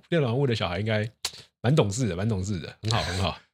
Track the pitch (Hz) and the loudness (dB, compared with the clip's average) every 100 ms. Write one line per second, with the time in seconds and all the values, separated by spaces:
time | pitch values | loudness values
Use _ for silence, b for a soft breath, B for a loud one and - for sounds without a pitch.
0 | - 170 127 123 139 107 90 87 107 107 | -2 0 2 2 2 0 0 -2 0 0
1 | 110 - - B B _ 113 151 101 104 | -2 -6 -12 B B _ 2 4 4 2
2 | 117 87 110 98 92 95 71 - 107 113 | 0 0 0 -2 -2 -4 -6 -8 0 0
3 | - 90 92 - _ | 0 -2 -2 -4 _